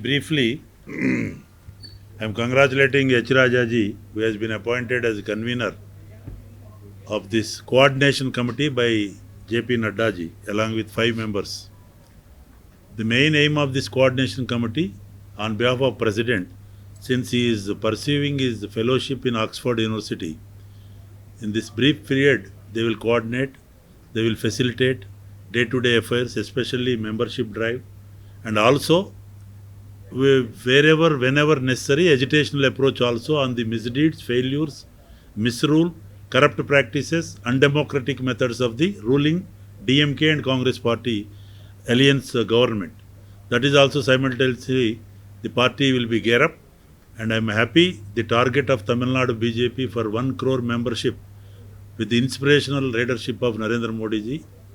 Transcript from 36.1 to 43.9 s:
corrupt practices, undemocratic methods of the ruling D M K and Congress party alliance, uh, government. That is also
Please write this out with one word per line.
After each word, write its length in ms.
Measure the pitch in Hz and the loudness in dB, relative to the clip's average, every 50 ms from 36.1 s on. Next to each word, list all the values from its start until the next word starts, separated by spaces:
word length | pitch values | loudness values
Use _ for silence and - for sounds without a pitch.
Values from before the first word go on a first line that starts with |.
| - - - - | -20 -20 -16 0
corrupt 380 | - 131 143 143 - - 131 | 4 4 4 4 2 -2 -2
practices, 720 | 113 143 139 131 110 - 143 123 - 165 170 160 - - - - | 2 2 2 2 2 -2 -4 -2 -2 -2 -4 -4 -6 -12 -8 -4
undemocratic 760 | 120 127 135 139 139 139 151 143 - 139 143 113 143 135 127 | -2 2 4 4 4 4 2 -2 0 -4 -4 -2 -4 -4 -4
methods 380 | 127 127 123 104 131 123 117 117 | -2 -4 0 0 0 -2 0 -2
of 180 | 131 120 113 | -2 -2 0
the 220 | 117 160 196 202 202 | 0 -2 -2 -2 -4
ruling 480 | 101 113 135 143 143 151 165 180 190 - - - - - - - 101 | 0 2 2 2 4 2 0 -2 -4 -8 -16 -20 -20 -20 -20 -6 0
D 160 | 110 131 143 | 2 4 4
M 160 | 147 147 135 | 4 2 0
K 140 | - 151 156 | 0 2 2
and 120 | 156 143 123 | 2 0 0
Congress 340 | 131 131 127 127 127 123 | 0 0 0 0 -2 -2
party 520 | - - 117 117 104 101 123 113 101 104 101 - - - - - - - - - - - | 0 0 -2 -2 0 -2 -4 -4 -4 -6 -8 -16 -20 -20 -20 -20 -20 -20 -20 -20 -14 -2
alliance, 480 | - 120 127 135 139 139 135 - - - | 0 2 4 6 4 4 2 -2 -4 -2
uh, 80 | 123 107 | -2 0
government. 480 | 95 110 117 123 120 113 101 90 78 - - - - - - - - - - - | 2 4 4 4 2 0 -4 -6 -8 -10 -18 -20 -20 -20 -20 -20 -20 -20 -20 -8
That 160 | - 120 120 127 | -2 -2 0 2
is 100 | 143 143 | 4 6
also 280 | 143 139 131 | 6 6 6